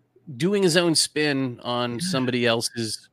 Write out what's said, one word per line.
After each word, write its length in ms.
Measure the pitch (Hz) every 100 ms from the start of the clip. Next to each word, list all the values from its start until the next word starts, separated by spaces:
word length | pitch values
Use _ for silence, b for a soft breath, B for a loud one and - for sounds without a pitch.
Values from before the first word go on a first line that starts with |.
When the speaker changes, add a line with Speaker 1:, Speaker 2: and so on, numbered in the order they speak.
| _ _ - 120
Speaker 1:
doing 260 | 180 202
his 120 | 190 170
own 180 | 175 151
spin 640 | - 151 151 135 131 120
on 300 | - 123 120
Speaker 2:
Yeah. 60 | 120
Speaker 1:
somebody 440 | 180 135 127 123 120
else's 640 | 117 - 120 113 - -